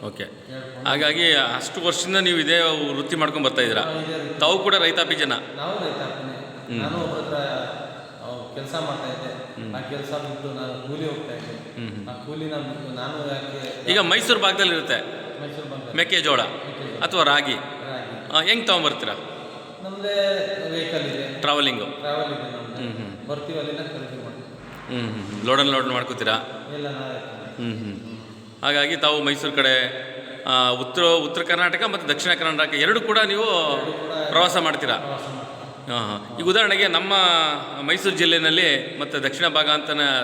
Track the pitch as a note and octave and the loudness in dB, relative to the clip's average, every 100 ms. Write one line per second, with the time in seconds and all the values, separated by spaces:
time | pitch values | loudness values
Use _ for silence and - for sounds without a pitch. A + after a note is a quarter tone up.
0 | G#2 - G2 - - - - - B2+ C#3+ | -10 -8 -10 -12 -14 -12 -12 -6 0 2
1 | D3+ D#3+ E3+ D3 B2 B2+ B2+ F#3+ E3+ E3+ | 2 4 6 6 4 0 -4 -2 0 0
2 | F#3 F#3+ F3+ E3+ D3+ E3+ E3 D3+ C#3+ C#3 | 2 2 4 4 4 4 4 2 0 -2
3 | - D#3+ D3+ D3 C3 C3 A#2+ G#2+ B2+ D#3 | -2 0 0 2 2 4 2 2 0 -2
4 | D#3 D#3+ D3 - - F#3+ F#3+ F#3+ E3 E3 | -4 -4 -4 2 4 4 4 4 4 2
5 | E3 D3+ C#3+ B2 - - D#3+ G3+ E3 - | 2 2 0 0 -4 -8 -6 -4 -4 -4
6 | C3 - C3 - - - - A#2 G2+ E3+ | -6 -6 -8 -10 -10 -12 -8 -4 -2 -2
7 | D#3 D3+ C#3+ D3 C#3 B2+ B2 - - - | -2 -2 -4 -2 -2 -4 -6 -8 -10 -12
8 | - - A#2 B2 B2 C#3 C3+ E3 D3+ C3 | -16 -14 -12 -10 -10 -10 -6 -6 -4 -6
9 | C3 B2+ C3 B2 - - A2 B2 C3+ C#3+ | -6 -6 -8 -10 -12 -10 -8 -8 -6 -8
10 | C#3 D3 C#3+ C3+ C#3 B2+ B2+ B2 C3 D3+ | -6 -6 -6 -8 -8 -8 -8 -8 -8 -6
11 | D#3 - - A#2+ - A2+ - A#2 A2+ G2+ | -4 -6 -8 -10 -10 -12 -12 -10 -8 -8
12 | G2+ A2 A2 D#3 D#3 D3 C3 C3 C3+ B2 | -10 -10 -10 -8 -6 -6 -6 -8 -10 -8
13 | C3 D3+ D3 C3+ - C#3 C3 - C3 G3 | -6 -6 -6 -6 -6 -8 -8 -6 2 4
14 | E3+ G#3+ A#3 A3 G3 F#3+ F#3+ E3 C#3+ A#2+ | 4 4 4 4 4 4 2 2 2 0
15 | - - - - C#3+ D3+ D3 C3 B2+ D3+ | -2 -8 -10 -10 -10 -10 -10 -10 -6 -2
16 | E3+ F#3 D3+ C3 G2+ - - - C#3 - | 2 4 4 4 2 -2 -8 -8 -8 -4
17 | E3 F3+ D3 C#3+ C#3+ A2 - - - B2+ | 0 4 6 6 4 -2 -4 -10 -8 -8
18 | A2+ - - D#3 E3+ A#3 G#3+ F3+ D3+ A#2+ | -8 -10 -2 0 4 2 4 4 2 0
19 | A2 G2 - - - - - - F#3+ G3 | -4 -4 -8 -12 -12 -14 -14 -12 -12 -6
20 | G3+ G3+ G3 F#3+ G3 F3 D#3+ E3 E3 D#3+ | -2 2 2 2 0 -4 -4 -4 -2 -2
21 | C#3 C3+ C3+ C3+ C#3+ D3 C#3 A#2+ G#2 - | -2 -4 -6 -4 -2 2 0 0 -6 -6
22 | C#3+ D3+ D3+ B2+ - B2 A#2+ A#2 A#2+ A2 | -4 -2 -4 -6 -8 -10 -10 -8 -8 -8
23 | G#2 G2 - C#3+ D3 D#3+ D3 D3 D3+ C3 | -8 -10 -8 -8 -6 -6 -6 -6 -8 -10
24 | B2+ B2 A#2 A#2 B2+ - - - - B2+ | -10 -10 -12 -12 -14 -16 -16 -14 -6 -4
25 | A2+ G#2+ G2 G#2 A2+ C3+ C#3 C3+ B2+ B2 | -4 -4 -6 -4 2 4 6 4 2 0
26 | B2 A#2 A2 A2 - - - D3 C#3+ C3+ | -2 -2 2 2 0 -10 -10 -8 -6 -6
27 | C3 B2+ - - - - A#2 A2 G#2+ F#2+ | -8 -8 -10 -12 -12 -6 -4 -4 -6 -8
28 | - - - - - - C#3 C#3+ D3 E3 | -10 -12 -14 -16 -18 -4 0 2 2 2
29 | D3+ D3+ C#3+ C#3+ D3+ C#3 C3+ C3 B2 - | 2 2 2 0 0 4 6 6 4 -2
30 | - - - - - B2+ B2 B2 C3 F3+ | -8 -10 -12 -8 2 4 4 2 -2 4
31 | E3+ E3+ D3+ F3 E3 E3+ F3 E3+ A3 G3 | 6 6 4 -2 2 4 4 2 0 0
32 | - D3 F3+ D#3 D#3+ D3+ D3+ D3 D#3+ A#3 | 0 0 2 2 2 2 2 4 4 4
33 | A3+ G#3+ G#3+ G3+ A3 F3+ D3+ C#3 - - | 4 4 4 2 2 4 2 0 -2 -4
34 | - D#3 - D3+ F3 F3+ D#3+ C#3+ C3+ A2+ | -4 -4 2 4 6 4 2 2 0 0
35 | C#3+ C3+ C3 C3 A#2+ - - - - A#2+ | -2 -6 -6 -8 -10 -12 -14 -12 -6 -2
36 | G#2 G#2 G#2 A#2+ E3+ G3 G#3+ G3 G3 E3 | -2 -4 -8 -4 2 4 6 4 4 4
37 | F#3+ G3 F3+ E3 D#3 C#3+ C#3 C#3 C#3+ F3+ | 4 4 6 6 4 0 -4 -4 0 2
38 | F#3+ E3 E3+ E3 D#3+ D#3+ E3+ C3+ - - | 2 4 4 6 6 6 6 4 0 -6
39 | C#3+ C#3+ C3+ C3+ E3+ D3+ D3+ D3+ D3+ D3 | -4 0 -2 2 2 4 4 4 2 2
40 | C#3+ C3 | 2 2